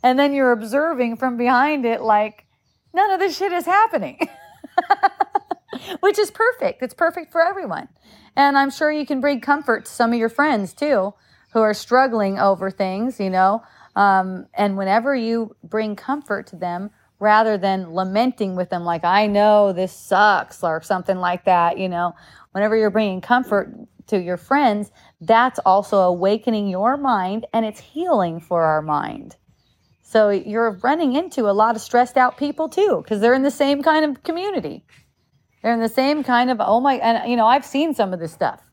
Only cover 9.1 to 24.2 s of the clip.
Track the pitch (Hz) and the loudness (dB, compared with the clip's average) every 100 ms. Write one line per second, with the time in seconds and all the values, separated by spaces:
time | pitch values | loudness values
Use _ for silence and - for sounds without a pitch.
9.1 | 277 285 269 - 285 285 226 - - 233 | -2 -2 -2 -2 -2 0 -4 -4 -2 -2
10.1 | 240 226 226 294 226 196 - 294 247 190 | 0 -2 0 0 0 -4 -6 0 0 -2
11.1 | - _ _ _ 226 220 208 - 247 269 | -8 _ _ _ 0 0 0 0 2 2
12.1 | 226 196 196 196 196 190 190 190 190 240 | 0 -2 0 0 0 -4 -4 -6 -4 -6
13.1 | 240 190 185 190 220 - _ - - 202 | -4 -4 2 2 0 -6 _ -10 0 2
14.1 | 190 190 185 - - 202 196 190 208 247 | 2 0 -8 -12 -4 -2 -2 0 0 0
15.1 | 269 226 233 226 - 165 214 220 202 - | -2 -2 -4 -6 -12 -8 -6 -4 -8 -8
16.1 | 285 - 202 - 175 175 175 202 _ _ | -8 -6 -8 -8 -10 -8 -6 -10 _ _
17.1 | _ 208 214 220 208 196 190 180 165 185 | _ 4 4 4 0 0 -2 -4 -6 -2
18.1 | 196 254 247 196 180 180 180 170 170 170 | 0 -2 -2 -6 -4 -6 -4 -4 -2 2
19.1 | 190 214 202 214 208 202 180 185 - - | 2 2 4 6 6 4 0 -6 -8 -2
20.1 | 190 208 185 - - 175 160 - 185 180 | 4 4 4 -2 -6 -6 -6 -4 -4 -2
21.1 | 185 180 180 - 180 170 170 185 175 175 | -2 -2 -2 2 2 2 0 -6 -4 -4
22.1 | 170 - - _ 190 214 220 214 202 208 | -6 -20 -20 _ -4 0 2 2 0 -2
23.1 | 185 - 247 - 208 - - - _ - | -4 0 0 2 -2 -2 -14 -20 _ -4
24.1 | 202 | -4